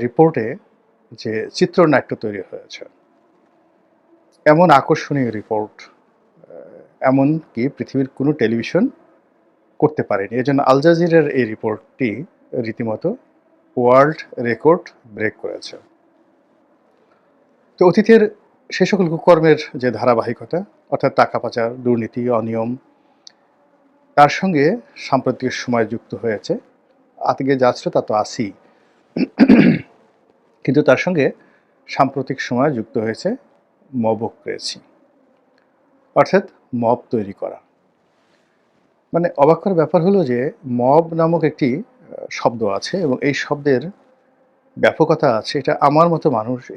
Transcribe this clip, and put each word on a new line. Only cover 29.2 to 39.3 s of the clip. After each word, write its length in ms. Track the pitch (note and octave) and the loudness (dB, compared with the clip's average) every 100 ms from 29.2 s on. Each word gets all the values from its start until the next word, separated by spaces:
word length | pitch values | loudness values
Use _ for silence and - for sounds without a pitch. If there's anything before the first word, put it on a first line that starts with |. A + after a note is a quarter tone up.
| - - C4+ A#3 - - - _ _ _ _ _ _ _ | -4 2 4 6 6 2 -4 _ _ _ _ _ _ _
কিন্তু 160 | - C3 D3+ | -2 0 4
তার 120 | - | 2
সঙ্গে 220 | - F#3 C#3+ - _ _ _ _ - | 2 0 -2 -4 _ _ _ _ -10
সাম্প্রতিক 500 | - C3+ C3+ B2+ C3+ - | -2 -2 -2 -8 -8 -6
সময় 220 | B2 D3 B2 | -2 0 -2
যুক্ত 180 | A2 A#2+ | -6 -4
হয়েছে 240 | A2+ G#2+ F3+ B3+ _ _ _ _ _ | -4 -4 -6 -6 _ _ _ _ _
মবক্রেসি, 880 | C3 A2+ A2 A2+ - - G2 - - _ _ _ _ _ _ _ _ _ _ _ _ _ D3 | -4 -2 -2 -6 -10 -12 -10 -10 -14 _ _ _ _ _ _ _ _ _ _ _ _ _ 0
অর্থাৎ 280 | C#3+ F#3 G3 _ - A#2+ | 2 0 -2 _ -10 -4
মব 160 | A#2 A#2+ - | 0 -2 -2
তৈরি 200 | A#2+ G2 G2 | -6 -6 -10
করা। 160 | F#2 F#2+ _ _ _ _ _ _ _ _ _ _ _ _ _ _ - | -12 -12 _ _ _ _ _ _ _ _ _ _ _ _ _ _ -6
মানে, 160 | E3 F3 | -2 -2